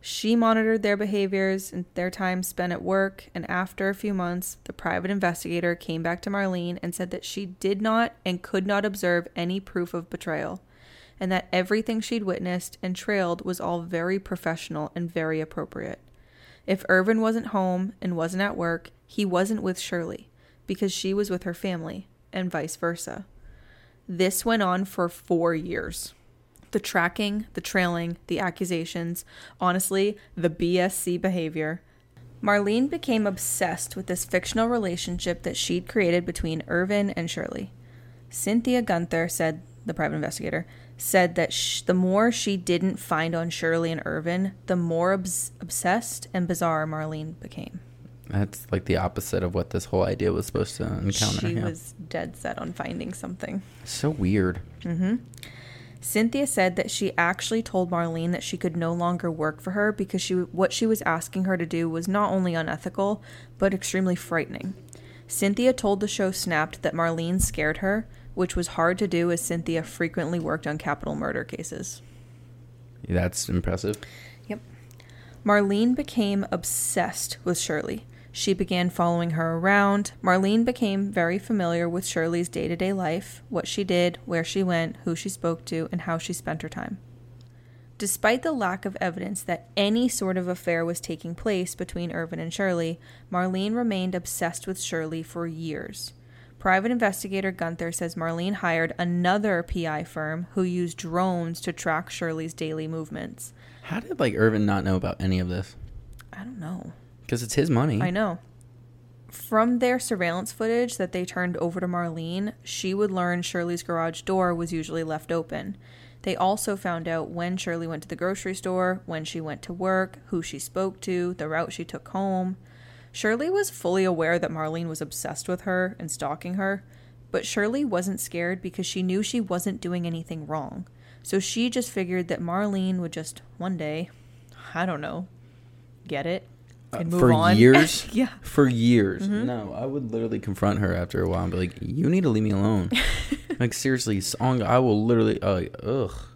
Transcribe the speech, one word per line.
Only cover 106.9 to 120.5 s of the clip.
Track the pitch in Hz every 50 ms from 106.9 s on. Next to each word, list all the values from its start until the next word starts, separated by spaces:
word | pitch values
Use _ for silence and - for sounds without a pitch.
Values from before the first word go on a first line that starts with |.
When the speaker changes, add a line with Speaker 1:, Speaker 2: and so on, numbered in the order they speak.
| - - - - - - - - -
Speaker 2:
'Cause | 117 120
it's | 110 -
his | - 143 170
money. | 143 113 131 156 123 104 -
Speaker 1:
I | -
know. | 175 202 220 202 170 180 - - - - - - - - - - - - - - - - - -
From | - - - - 233 214 220 240 247 240
their | 247 247 247 254
surveillance | 254 - 233 190 180 170 170 180 196 - -
footage | - 220 220 233 233 247 240 - -
that | 196 180 -
they | 185 180
turned | 185 - 185 180 180 175
over | - - 170 165 185
to | 180 180
Marlene, | 180 175 175 170 160 165 165 165 170 185 202 214 - - -
she | - - - - 190 185
would | 196 208 208
learn | 190 185 175 175 175 175 175
Shirley's | - - 180 170 175 175 170 -
garage | - 170 165 165 165 165 - -
door | - 190 190 185 180 175
was | 165 170 165 170
usually | 160 156 156 160 165 165
left | 160 156 156 156 - 165
open. | 165 160 - - - - 196 196 - - - - - - - - - -
They | 196 185
also | - - 185 202 208 - - 202
found | 196 - 185 175 165 165 165
out | 165 165 156 -
when | 175 170 170 175 185
Shirley | 185 - - 170 170 170
went | 165 165 160 160
to | -
the | -
grocery | - 175 180 190 196 - 190 190
store, | 190 - 190 185 185 185 180 185 185 -
when | - 170 160 156
she | 160 - 170
went | 160 156 147 - -
to | - 185
work, | 175 185 185 190 185 185 - - - -
who | - - 170 165
she | -